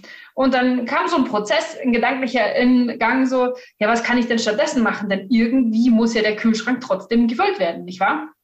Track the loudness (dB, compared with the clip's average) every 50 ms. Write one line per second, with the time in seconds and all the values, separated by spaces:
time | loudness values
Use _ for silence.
0 | -20 -20 -20 -20 -20 -10 -4 -2 0 2 2 2 2 0 0 -2 -2 -2 -2 -2
1 | -2 0 0 0 0 0 -2 -4 -2 0 0 -2 -2 -4 -6 -6 -2 0 0 2
2 | 0 0 -2 -2 -4 -2 -2 0 0 0 0 2 2 4 4 4 2 0 -2 -2
3 | 0 0 2 2 0 0 0 0 0 0 -2 -6 -10 -14 _ -2 0 0 0 0
4 | 0 0 0 0 0 0 0 -2 0 0 0 0 0 0 0 0 0 0 -2 -4
5 | -4 -4 -4 -4 -2 0 2 2 2 2 2 2 2 2 2 2 4 4 4 4
6 | 4 2 0 0 0 0 0 0 0 0 0 0 0 -4 -4 -4 -2 -4 -4 -4
7 | -2 0 0 2 2 2 2 0 0 0 0 0 -2 -2 -4 -4 -8 -12 -6 -2
8 | -2 -2 -2 -2 -6 -10 -16 _